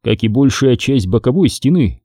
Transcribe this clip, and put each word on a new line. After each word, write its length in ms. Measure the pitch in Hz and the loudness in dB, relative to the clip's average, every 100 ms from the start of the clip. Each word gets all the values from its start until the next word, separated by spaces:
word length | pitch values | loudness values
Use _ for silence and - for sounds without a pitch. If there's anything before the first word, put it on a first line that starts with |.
как 240 | - 110 | -2 -2
и 40 | 113 | 0
большая 480 | 107 139 - 135 120 | 2 0 2 0 0
часть 300 | - 135 92 | 0 -2 0
боковой 440 | 110 127 143 185 | -2 0 0 0
стены. 520 | - 131 180 117 58 | 0 -2 0 0 -4